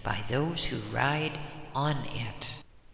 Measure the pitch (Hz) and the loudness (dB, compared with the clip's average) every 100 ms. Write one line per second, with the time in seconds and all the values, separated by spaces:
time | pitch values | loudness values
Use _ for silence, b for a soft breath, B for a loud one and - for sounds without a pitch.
0 | 110 101 104 127 160 165 - 123 107 117 | 0 0 2 2 2 2 0 0 -2 2
1 | 135 151 156 - - - - 131 147 147 | 4 4 0 -2 -8 -8 -4 2 2 2
2 | 101 110 113 - - - - - - | 0 -2 -4 -4 -8 -10 -14 -20 -20